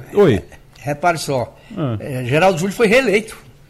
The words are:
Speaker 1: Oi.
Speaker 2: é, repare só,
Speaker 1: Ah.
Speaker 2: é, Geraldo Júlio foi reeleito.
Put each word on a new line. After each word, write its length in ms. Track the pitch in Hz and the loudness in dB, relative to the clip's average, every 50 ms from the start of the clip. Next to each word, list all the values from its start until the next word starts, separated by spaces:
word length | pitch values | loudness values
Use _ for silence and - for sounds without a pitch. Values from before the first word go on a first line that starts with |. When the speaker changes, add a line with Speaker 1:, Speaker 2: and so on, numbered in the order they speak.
| - - - | -10 -4 2
Speaker 1:
Oi. 200 | 202 202 165 110 | 4 4 4 4
Speaker 2:
é, 100 | 87 - - - - - - - - | 2 -2 -8 -20 -20 -20 -20 -20 -12
repare 380 | - - - 147 - 175 170 156 | -8 -8 -6 -2 0 0 0 -2
só, 380 | - - 139 127 113 - - - - - 220 | -4 -4 -2 -4 -4 -6 -10 -20 -20 -14 -8
Speaker 1:
Ah. 200 | - 160 131 110 101 | -6 -4 -4 -4 -6
Speaker 2:
é, 240 | - 143 139 127 127 | -8 -8 -8 -6 -4
Geraldo 340 | 117 135 156 180 190 190 147 | 0 2 4 4 4 2 2
Júlio 160 | 175 202 180 | -2 -4 -2
foi 140 | - 240 196 | 0 2 4
reeleito. 580 | 220 262 269 220 180 220 220 - - - - - - - - - | 4 4 2 2 0 0 -2 -4 -14 -20 -20 -20 -20 -20 -20 -20